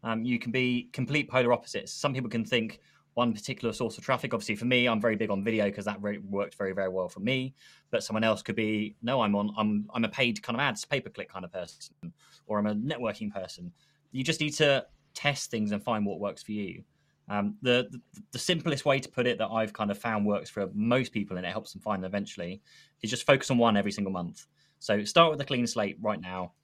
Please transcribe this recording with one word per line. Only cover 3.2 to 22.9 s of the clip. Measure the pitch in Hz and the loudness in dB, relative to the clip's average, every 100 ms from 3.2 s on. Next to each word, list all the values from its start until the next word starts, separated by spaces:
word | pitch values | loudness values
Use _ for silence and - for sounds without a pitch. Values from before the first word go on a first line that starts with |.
| 120 | 2
particular | 104 - 123 117 | 0 -6 -4 -4
source | 104 117 - | -2 -4 -4
of | |
traffic. | - 127 123 | -2 0 0
Obviously, | 117 - 104 | -4 -2 -2
for | |
me, | 120 127 120 | 2 4 4
I'm | 110 | 4
very | 113 107 | 2 2
big | 107 | 0
on | 98 | 0
video | 101 110 101 | 0 2 0
'cause | 98 101 | 0 -4
that | 101 | -4
re-, | 104 104 | -4 -6
worked | 98 101 101 - | -4 -4 -4 -2
very, | 98 | -4
very | 95 95 | -2 -2
well | 92 90 | -2 -4
for | - | -4
me. | 104 131 131 - - - _ | -2 0 -2 -10 -20 -20 _
But | 113 | -4
someone | - 110 | -2 0
else | 113 104 | 2 2
could | - | 0
be, | 107 110 107 104 - | -2 0 0 -2 -6
"No, | 117 135 | -2 2
I'm | 107 | 4
on, | 101 104 104 | 2 0 0
I'm, | 107 104 104 | 2 2 -2
I'm | 123 | -2
a | 113 | -2
paid | - 123 104 | 2 0 0
kind | - 117 | -4 -2
of | |
ads, | 139 107 | -2 -2
pay-per-click | - 143 110 - 95 | -4 -4 -4 -12 -10
kind | 95 | -10
of | 90 | -10
person, | 92 87 - - _ - - _ - _ | -8 -10 -14 -20 _ -16 -16 _ -20 _
or | 104 | 0
I'm | 104 | 0
a | |
networking | 104 127 143 117 104 107 | 0 -2 -2 -4 -4 -6
person." | 98 92 - 87 - _ _ _ | -6 -10 -12 -14 -16 _ _ _
You | 131 | -6
just | 131 160 | -2 0
need | 151 | -2
to | 147 151 139 - _ _ | 4 4 4 0 _ _
test | - 143 139 - | -4 -2 -2 -4
things | 113 104 | -2 0
and | 104 | -2
find | 104 110 101 | 0 0 0
what | 87 | -2
works | 101 92 | -6 -6
for | - | -8
you. | 107 98 87 - _ _ _ - | -6 -6 -8 -18 _ _ _ -6
Um, | 104 101 104 | -2 -2 0
the, | 127 123 117 | 2 4 2
the, | 123 _ - - | -8 _ -20 -14
the | 127 | -8
simplest | - 175 170 143 | 0 0 0 0
way | 147 139 | 2 2
to | - | 2
put | - 123 | 0 0
it | 117 | 2
that | 104 | 0
I've | 113 110 | 0 0
kind | - 104 | 0 -2
of | 101 | 0
found | 120 107 104 | -2 0 2
works | 101 - | 0 -2
for | - 95 | -4 -4
most | 104 113 127 123 | 0 2 2 2
people, | 117 98 92 | -4 -4 -4
and | 90 | -4
it | |
helps | 98 - | -6 -8
them | 98 | -10
find | - 101 | -4 -4
them | 92 | -2
eventually, | 101 101 - 87 98 _ - - | -4 -4 -8 -8 -10 _ -20 -20